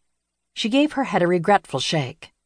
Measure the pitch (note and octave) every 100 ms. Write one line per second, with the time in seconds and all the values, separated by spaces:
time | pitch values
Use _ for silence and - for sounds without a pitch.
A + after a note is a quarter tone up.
0 | _ _ _ _ _ - A3+ B3+ D4+ -
1 | A#3 G3+ F3 F3+ E3 G3+ - C3+ - E3
2 | B2+ - - _